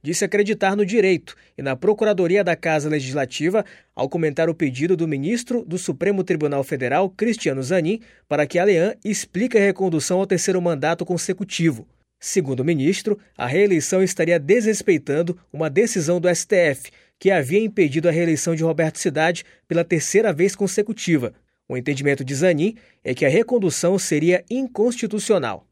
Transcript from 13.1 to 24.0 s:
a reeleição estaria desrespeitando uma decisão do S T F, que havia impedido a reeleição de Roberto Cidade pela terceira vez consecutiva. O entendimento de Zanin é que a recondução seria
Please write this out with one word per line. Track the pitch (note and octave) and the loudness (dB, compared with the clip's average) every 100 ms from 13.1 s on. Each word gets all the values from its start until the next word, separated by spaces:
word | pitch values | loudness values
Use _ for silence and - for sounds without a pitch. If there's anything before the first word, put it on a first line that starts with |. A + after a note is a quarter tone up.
| G3+ _ | -4 _
a | - A#2+ | -8 -2
reeleição | D3+ G3+ F3 - F#3 | 2 4 2 2 0
estaria | F#3+ F#3 E3 E3+ | 0 0 0 0
desrespeitando | C#3+ A3+ A3 G#3 - D#3+ D3 C#3+ E3+ F3 _ | 4 2 2 -2 0 0 0 -2 -2 -6 _
uma | D3 D#3 | -6 -2
decisão | C#3 A3+ G3 D3+ F3 | 0 0 0 0 0
do | F3 | 2
S | E3+ - | 0 0
T | |
F, | G3 E3 C3+ - _ _ _ | 2 2 0 -8 _ _ _
que | F#3+ | 2
havia | F#3+ C3 F#3+ | 2 2 0
impedido | A3 - D#3+ C#3+ E3+ | 0 2 2 2 2
a | |
reeleição | D#3+ E3+ D#3 - | 2 2 0 0
de | E3 | 0
Roberto | E3 D#3 D#3+ - | 0 0 -2 -2
Cidade | F#3 D3 E3 F3 - _ _ | -4 0 0 0 -8 _ _
pela | E3 | -2
terceira | E3 E3 - F#3+ A3 | 0 -2 2 2 2
vez | D3+ F#3+ | 2 0
consecutiva. | F#3+ G3 - G#3 A3 - D#3 A#2 - _ _ _ | 0 -4 -2 -4 -4 0 0 0 -8 _ _ _
O | B2+ | -6
entendimento | B2 C3+ C#3 C#3 | -4 -2 0 0
de | C3 | -2
Zanin | C3+ F3+ D#3 F#3 A3 _ _ | 0 2 2 0 -2 _ _
é | - | -8
que | B2+ | 0
a | C#3+ | 2
recondução | E3+ A#3 B3 F#3+ - E3+ | 2 2 0 0 0 0
seria | F#3+ | 0